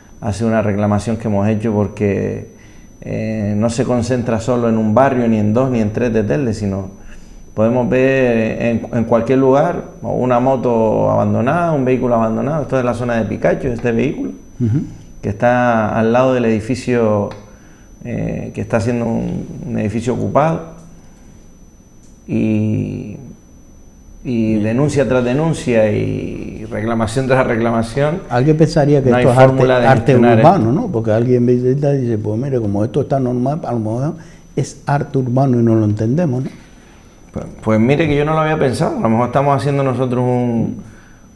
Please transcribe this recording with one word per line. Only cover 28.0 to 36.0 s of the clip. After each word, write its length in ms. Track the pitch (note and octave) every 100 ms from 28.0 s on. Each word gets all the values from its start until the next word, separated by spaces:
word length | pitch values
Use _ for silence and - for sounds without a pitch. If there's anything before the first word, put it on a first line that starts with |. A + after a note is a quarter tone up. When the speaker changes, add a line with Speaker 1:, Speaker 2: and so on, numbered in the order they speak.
| D3+ D#3+ -
Speaker 2:
Alguien 280 | B2 D3 D#3
pensaría 460 | D#3 D#3+ C#3+ D3
que 80 | B2+
Speaker 1:
No 60 | B2
hay 40 |
Speaker 2:
esto 80 | C3
es 40 | B2
arte, 120 | C3
Speaker 1:
fórmula 300 | C3 B2+ B2+
de 60 | B2
Speaker 2:
arte 180 | B2+ C#3+
Speaker 1:
gestionar 260 | B2 A#2 A2+
Speaker 2:
urbano, 300 | D3+ F#3+ A2+
Speaker 1:
esto. 100 | D#3+
Speaker 2:
¿no? 60 | A#3
Porque 200 | A2+ A2
alguien 340 | A2 B2 B2 B2
visita 480 | B2 B2+ C#3 D3
y 60 | C#3
dice, 160 | A#2+ G#2+
"Pues 220 | G#2 G#2+
mire, 200 | C#3 B2
como 240 | G#2 G2+
esto 180 | G#2+ D3
está 180 | - C3+
normal, 420 | B2 B2 C3 D#3+
a 80 | B2+
lo 80 | A#2
mejor 360 | G#2+ B2 D3 - - - - -
es 260 | C3 - -
arte 320 | C#3+ E3 C3+
urbano 400 | B2 B2+ C#3 A#2+
y 40 |
no 120 | A#2 A2+
lo 100 | G#2+
entendemos", 580 | G#2